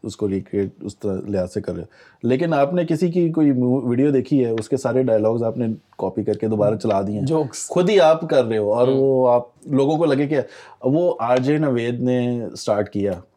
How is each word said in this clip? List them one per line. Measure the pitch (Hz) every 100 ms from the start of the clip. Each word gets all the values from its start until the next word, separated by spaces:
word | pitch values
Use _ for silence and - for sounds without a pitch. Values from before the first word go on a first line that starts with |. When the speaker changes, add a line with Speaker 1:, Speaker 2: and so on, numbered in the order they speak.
Speaker 1:
اس | 113 -
کو | 104
ریکریٹ | 95 95 104 98 -
اس | 98 -
طرح | 104 95 -
لحاظ | 101 90
سے | -
کر | 92
رہے | 87
ہو، | 82 _ - _ 117
لیکن | 131 170
آپ | 147 139
نے | 180 170
کسی | 160 180
کی | 175 170
کوئی | 160 147
مو-، | 127 123 127
ویڈیو | 123 120 147
دیکھی | 135 123 143 120
ہے، |
اس | 113 113
کے | 131
سارے | 123 120
ڈائلاگز | 131 110 107 117
آپ | 113 117
نے | 113 110 _ _
کاپی | 95 104
کر | 104
کے | 101 110
دوبارہ | 110 104 107
چلا | 117 98
دیے | 98 104
ہیں، | 135
Speaker 2:
جوکس۔ | 160 143 - -
Speaker 1:
خود | 175 180
ہی | 208
آپ | 160 160
کر | 165 147 117
رہے | 110
ہو، | 104
اور | 110 127
Speaker 2:
ہاں۔ | 135
Speaker 1:
وہ | 135 131 127
آپ | 120 120 _ -
لوگوں | 139 139 156
کو | 165
لگے | 135 143
کہ | 147 120 - - -
وہ | 127 151 180 -
آر | 120 127
جے | 131 151
نوید | 151 120 117 120
نے | 123 123 123 120 107
اسٹارٹ | - - 104 104
کیا | 104 101 87 -